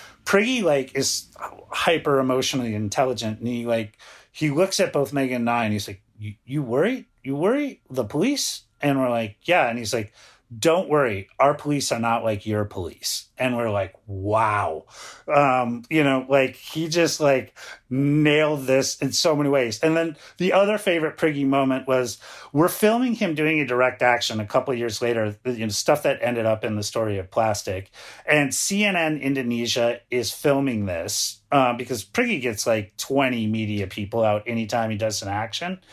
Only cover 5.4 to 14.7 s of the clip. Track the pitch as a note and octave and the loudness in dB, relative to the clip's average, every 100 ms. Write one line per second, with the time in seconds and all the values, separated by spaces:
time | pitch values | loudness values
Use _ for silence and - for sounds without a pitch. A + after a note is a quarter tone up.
5.4 | A#2 A#2+ A2 G#2+ G2+ G2+ _ _ G#2 G#2 | 0 0 0 -2 -6 -12 _ _ -14 -14
6.4 | - C#3+ B2+ B2+ F#3+ C4 - _ C3 C#3 | -8 -6 -2 0 0 -2 -8 _ -8 -2
7.4 | F#3 C#4 C#4+ - _ C3 G#2 C#3+ A3+ C#4+ | 0 0 -2 -8 _ -6 -4 -2 0 0
8.4 | - - - _ C#3+ C3+ B2+ A#2 G#2+ - | -4 -8 -14 _ 0 0 0 0 -2 -6
9.4 | - F3 B2+ A#2 A2 A#2+ G#2 - - _ | 2 4 4 0 -2 -4 -4 -12 -20 _
10.4 | _ A2+ D#3+ E3+ E3+ D3 B2+ G2 G2 - | _ 0 2 4 2 2 2 -2 -8 2
11.4 | C3+ C#3+ D3 D3 - A#2 A#2 A#2 A2+ G#2+ | 2 2 -2 -2 -2 -2 0 0 0 -4
12.4 | G#2+ G#2+ G#2 G2+ E2 D2 - - - - | -2 -2 -2 -6 -10 -8 -8 -8 -10 -6
13.4 | B2+ A#2+ A#2 G2+ F#2+ - - F#2+ G2 G#2+ | -2 0 -2 -2 -4 -8 -12 -8 0 2
14.4 | A2 G#2 E2+ | 2 0 -2